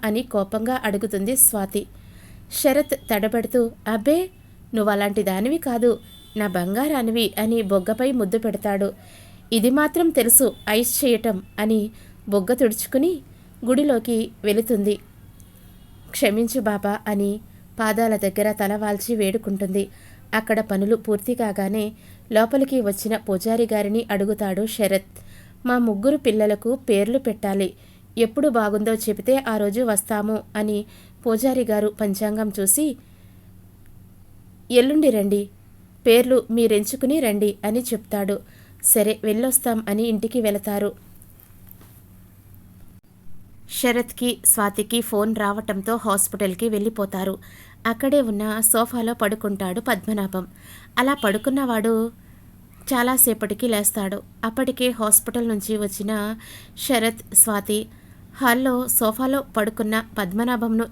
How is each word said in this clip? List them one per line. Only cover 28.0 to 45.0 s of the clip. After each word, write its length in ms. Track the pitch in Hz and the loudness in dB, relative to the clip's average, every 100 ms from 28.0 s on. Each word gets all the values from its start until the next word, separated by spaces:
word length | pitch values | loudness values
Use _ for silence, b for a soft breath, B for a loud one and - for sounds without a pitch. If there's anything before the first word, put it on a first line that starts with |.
| b - | b -2
ఎప్పుడు 300 | 226 254 277 | 0 2 2
బాగుందో 460 | 233 208 208 220 | 4 2 0 0
చెబితే 420 | 220 220 208 208 269 269 | 0 -2 -2 2 2 2
ఆ 80 | 214 | 0
రోజు 260 | 208 214 | 0 0
వస్తాము" 540 | 240 208 - 208 214 214 - 214 | 0 0 -2 -2 -2 -4 -4 -4
అని 220 | 214 208 208 B B - | -2 -2 -6 B B -8
పూజారి 460 | 240 226 262 254 | -2 0 2 0
గారు 240 | 226 208 214 | 0 0 0
పంచాంగం 600 | 208 208 196 214 214 214 | 0 -2 -2 -2 -2 -4
చూసి, 340 | 202 196 - 302 247 B B B B B - - - - - - - - - - - - | -2 0 2 0 -4 B B B B B -20 -20 -20 -20 -20 -20 -20 -20 -20 -20 -18 0
"ఎల్లుండి 400 | 247 262 302 285 | 4 6 4 4
రండి, 320 | 220 202 202 202 - - - - - | 4 2 0 -2 -10 -20 -20 -20 -2
పేర్లు 340 | - 233 247 254 - | 4 6 6 2 2
మీరెంచుకుని 640 | 226 226 208 208 262 262 311 | 2 4 2 0 -2 0 2
రండి" 300 | 240 208 208 202 | 2 2 0 0
అని 160 | 208 226 | -2 -2
చెప్తాడు. 560 | 247 220 - 208 196 202 B B B B | -2 -6 -4 -4 -2 -4 B B B B
"సరే, 340 | - 220 208 214 | 2 4 4 0
వెళ్ళొస్తాం" 540 | 214 214 262 254 247 226 214 | 0 0 0 0 0 -2 -2
అని 140 | 202 | -2
ఇంటికి 380 | 233 214 226 247 | 0 -2 -2 -2
వెళతారు. 500 | 214 202 208 202 202 - - - - - - - - - - - - - - - - - - - - - - - - - - - - | 0 -2 -2 -4 -4 -6 -16 -20 -20 -20 -20 -20 -20 -20 -20 -20 -20 -20 -20 -20 -20 -20 -20 -20 -20 -20 -20 -20 -14 -14 -14 -20 -12
శరత్కి, 600 | - 247 240 240 - 247 214 - | -2 0 0 -2 -4 -4 0 2
స్వాతికి 520 | - 202 202 208 233 | 2 2 0 -2 -2